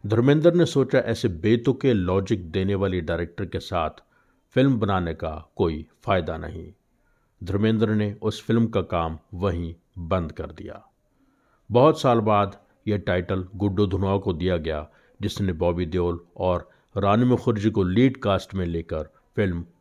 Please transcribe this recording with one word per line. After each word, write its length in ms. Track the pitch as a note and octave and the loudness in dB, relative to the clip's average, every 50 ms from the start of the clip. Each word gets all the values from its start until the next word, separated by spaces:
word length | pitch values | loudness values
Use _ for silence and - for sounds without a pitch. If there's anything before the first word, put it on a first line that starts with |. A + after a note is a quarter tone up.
| - | -2
धर्मेंद्र 480 | G2+ A2 A2 A#2+ C#3 C#3+ D#3 D3+ F3 E3+ | 0 0 4 4 6 4 6 6 6 6
ने 120 | F3 E3 | 6 2
सोचा, 320 | D#3+ - C#3+ C3 B2+ - C3 | 4 2 0 0 4 2 0
ऐसे 300 | - A2+ A2+ - - A2 | 2 0 -4 -2 -2 -4
बेतुके 640 | F2 D#2+ - G#2+ A#2 A#2+ A#2 C#3 B2 - - C3+ | -2 0 2 2 2 4 2 -2 -2 2 2 2
लॉजिक 580 | A#2+ G2+ F2+ F2+ F#2 G2 F#2+ - A#2 G2 F2 E2 | 2 2 2 2 0 0 0 0 -4 -4 -4 -6
देने 240 | D#2+ F#2+ F#2+ G2 G2+ | -4 -2 0 0 0
वाली 260 | F#2+ G2 F#2+ F#2 F2+ | 0 0 -2 -2 -4
डायरेक्टर 460 | E2 D#2+ E2+ E2 F2 E2+ - - G2+ | -4 -4 -4 -4 -4 -6 -6 -10 -8
के 140 | E2+ - E2+ | -6 -6 -8
साथ 420 | - - G2 F2 D#2+ D2+ - - _ _ _ _ _ _ _ _ _ _ _ | -8 -4 -4 -2 -2 -4 -6 -10 _ _ _ _ _ _ _ _ _ _ _
फिल्म 220 | C3 C3 C#3 C3 A2 | 2 4 4 4 2
बनाने 360 | G#2+ G2 G2 F#2 F2 E2 - | 0 0 0 0 0 -2 -6
का 180 | - E2+ D#2+ D#2 D#2+ - _ _ | -6 -8 -8 -8 -10 -16 _ _
कोई 280 | - F#2+ E2 D#2+ D#2 D2+ _ _ _ - | 0 0 0 0 -4 -10 _ _ _ -2
फायदा 320 | - G2 F#2 E2 D#2+ E2 | 0 0 0 0 -4 -8
नहीं। 340 | D#2+ D#2+ D#2+ E2 E2+ E2 E2 - _ _ _ _ _ _ _ _ _ _ _ _ _ | -8 -10 -12 -12 -14 -16 -16 -20 _ _ _ _ _ _ _ _ _ _ _ _ _
धर्मेंद्र 540 | F#2+ F2+ F#2+ G2+ G#2+ A2 A2+ G#2+ A2+ G#2 G#2+ | -8 -4 -2 2 2 2 4 2 2 2 2
ने 180 | G#2+ G#2 G#2 G2+ - | 0 0 -2 -4 -4
उस 200 | - G#2+ G2+ - | -6 -6 -6 -6
फिल्म 240 | - - A#2 A#2 A#2 | -2 0 2 2 2
का 160 | A2 A2+ G2+ F2 | 2 0 -2 -2
काम 340 | - F#2 E2+ E2 D#2+ E2 D#2 _ _ - | 0 -2 -2 -2 -2 -6 -10 _ _ -8
वहीं 400 | F2 F#2+ G2 E2 E2+ E2+ E2 E2 _ _ _ _ F#2 | -4 -2 -2 -2 -2 -6 -8 -10 _ _ _ _ -12
बंद 320 | E2+ D#2+ F#2+ F#2 E2+ D2+ | -4 -2 -2 -2 -2 -4
कर 200 | - - D2+ - | -8 -10 -12 -12
दिया। 300 | D#2+ D#2+ - - - E2+ _ _ _ _ _ _ _ _ _ _ _ _ _ _ _ _ _ - | -12 -14 -14 -14 -14 -16 _ _ _ _ _ _ _ _ _ _ _ _ _ _ _ _ _ 0
बहुत 300 | G#2 A#2+ C3 D#3 D#3 D#3 | 4 6 6 6 4 4
साल 200 | - C3+ A#2+ A#2 | 2 2 2 4
बाद 380 | G#2+ G#2+ G#2 G2+ G2+ G2 - - _ _ _ _ _ | 2 2 2 2 2 0 -4 -14 _ _ _ _ _
यह 120 | G#2+ G#2 G2 | -2 -2 -2
टाइटल 480 | E2+ - F2+ F#2 F2 - G2 F#2+ F2+ F2+ - | 0 0 0 0 0 -2 -4 -4 -4 -8 -6
गुड्डू 300 | F2+ G2+ G#2 F#2 G2 G#2 | -2 -2 -2 2 2 0
धनोआ 320 | F#2 G2 F2 G2 F#2+ G2 G2 | 0 0 -2 0 0 0 0
को 140 | - G#2 | 0 -2
दिया 240 | F2 D2+ F2 F#2 F2+ | -2 0 0 0 0
गया, 300 | E2+ D#2 D#2+ D#2 D2+ D2+ - _ _ _ _ _ _ | 0 -2 -4 -4 -6 -8 -10 _ _ _ _ _ _
जिसने 320 | - G2+ - - G#2 F#2 | -8 -6 -4 -2 -2 -2
बॉबी 320 | F2 D#2+ F2 F2 F2 F2 F2+ | -2 0 0 0 0 0 -4
देओल 320 | D#2+ D#2+ F2+ F2 F2 F2 E2+ - _ _ | -2 -2 -2 -2 -2 -2 -4 -10 _ _
और 320 | - F#2 F#2 F2 F2 - _ _ _ _ _ _ | -2 0 0 0 -2 -4 _ _ _ _ _ _
रानी 300 | G2+ G2+ G2 G2+ A2+ B2 | -2 2 2 4 4 4
मुखर्जी 460 | B2+ B2 - - B2+ A2+ G#2 G2 A2 | 4 2 2 2 -2 -2 2 0 0
को 120 | A2 - | 2 2
लीड 340 | F#2+ F2+ F#2 A2 B2+ C3+ C3+ | 0 2 4 4 4 4 2
कास्ट 380 | - - G#2 G2 F#2 - _ - | 0 -2 -2 -2 -2 -2 _ -6
में 100 | G2 F2+ | -4 -4
लेकर 420 | E2+ E2+ E2+ D#2+ - E2+ D#2 D#2 - _ _ _ _ _ | -2 -4 -6 -6 -6 -8 -8 -8 -10 _ _ _ _ _
फिल्म 280 | - G#2 F#2+ F2 E2+ F2 - _ _ | -2 -2 -2 -2 -4 -8 -10 _ _